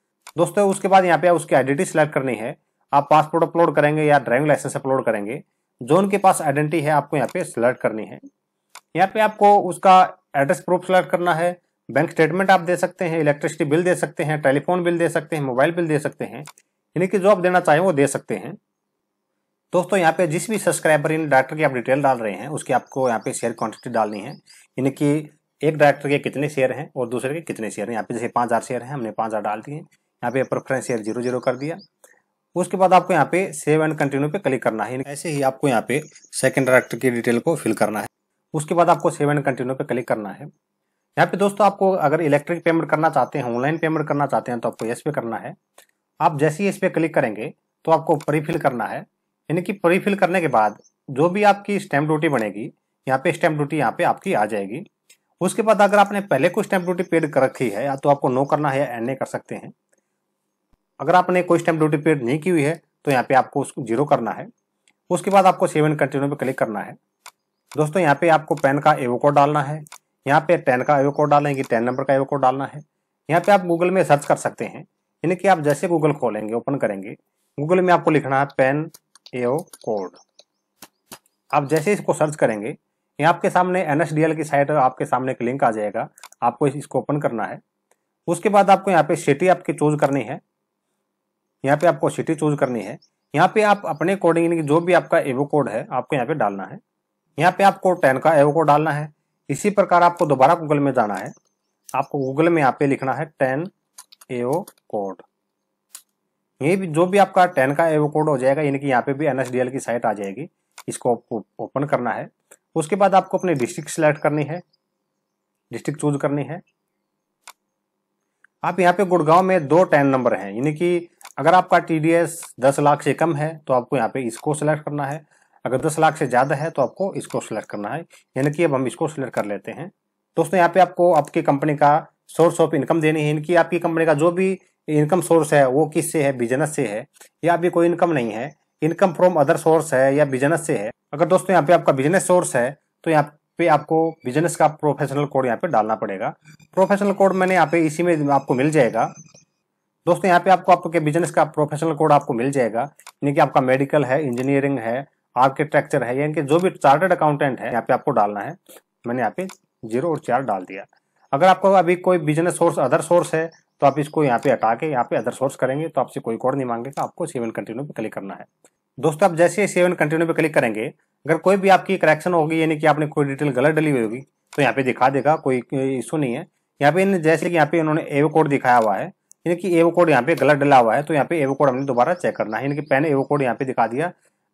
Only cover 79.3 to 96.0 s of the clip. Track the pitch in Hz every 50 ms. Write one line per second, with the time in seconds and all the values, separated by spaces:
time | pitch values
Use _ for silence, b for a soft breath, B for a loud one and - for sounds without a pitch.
79.3 | - 127 123 120 135 160 185 _ - - - - 110 101 92 87 - - _ _
80.3 | _ _ _ _ _ _ _ _ _ _ - - _ _ _ - - - _ _
81.3 | _ _ _ _ - 151 143 131 156 160 151 202 208 - - - 170 - 151 156
82.3 | 147 - 151 123 110 104 101 123 156 - _ _ _ _ _ _ _ - 143 165
83.3 | 165 170 - 190 - 185 180 185 180 185 185 156 143 151 170 151 151 151 160 160
84.3 | 156 156 151 - - 143 143 139 151 151 131 131 - - 147 143 - 123 131 131
85.3 | 131 - 123 117 127 139 147 120 110 110 104 104 98 110 139 151 B B B B
86.3 | B - - 123 - - 151 143 131 147 143 - - 131 117 - 143 147 147 139
87.3 | 117 110 101 - 123 196 _ _ _ _ _ _ _ _ _ _ _ _ _ -
88.3 | 170 170 - 214 196 208 196 185 196 190 190 - 180 160 156 151 175 151 - -
89.3 | 139 139 185 185 175 180 - - 156 147 147 151 151 147 156 139 139 139 113 107
90.3 | 143 180 - _ _ _ _ _ _ _ _ _ _ _ _ _ _ _ _ _
91.3 | _ _ _ _ _ _ - 135 143 151 180 170 151 151 - 143 - - 165 -
92.3 | 160 156 156 151 147 143 147 127 123 113 98 101 135 151 _ _ _ _ _ _
93.3 | - 143 175 190 - 220 208 208 202 202 - 170 160 151 156 180 196 196 - 170
94.3 | 160 170 170 165 170 165 160 143 147 170 170 175 175 160 151 - - 165 - 147
95.3 | 123 127 143 143 - 147 135 107 104 113 143 - 143 127